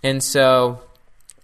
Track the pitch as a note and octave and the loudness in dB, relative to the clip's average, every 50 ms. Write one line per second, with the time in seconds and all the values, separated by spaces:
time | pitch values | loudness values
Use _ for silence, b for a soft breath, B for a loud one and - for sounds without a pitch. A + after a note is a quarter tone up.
0 | - C3+ C3+ C3+ C3 - - C#3+ C3+ C3 C3 B2+ B2+ B2 A#2+ A2+ - - - _ | -4 -4 -4 -4 -6 -2 0 2 2 4 4 2 2 0 -4 -8 -18 -20 -20 _
1 | _ _ - _ - _ - _ | _ _ -20 _ -20 _ -20 _